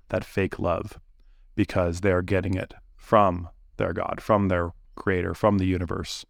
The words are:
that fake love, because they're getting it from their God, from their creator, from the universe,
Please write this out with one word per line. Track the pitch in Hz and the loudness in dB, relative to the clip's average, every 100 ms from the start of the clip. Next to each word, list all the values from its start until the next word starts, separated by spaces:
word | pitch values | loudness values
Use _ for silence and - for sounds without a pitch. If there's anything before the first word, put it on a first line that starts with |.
| - | -6
that | 98 | -6
fake | - - 95 - | -4 -2 -2 -2
love, | 87 85 104 - - _ - - - | -2 -2 -6 -14 -20 _ -20 -20 -12
because | - 101 98 87 85 | -2 0 0 0 0
they're | 98 90 | 2 2
getting | 90 98 92 | 2 -2 0
it | 92 - - - - | -4 -6 -14 -20 -20
from | - 110 98 87 87 - - - | 2 6 6 2 -8 -16 -20 -4
their | 92 | -4
God, | 90 90 - | -2 -6 -6
from | - 107 98 | 2 2 4
their | 90 85 - - - | 2 -2 -8 -20 -4
creator, | - 92 90 | 0 0 -2
from | 87 110 101 | 2 2 4
the | 92 | 2
universe, | 92 85 92 - - | 0 -2 -6 -6 -12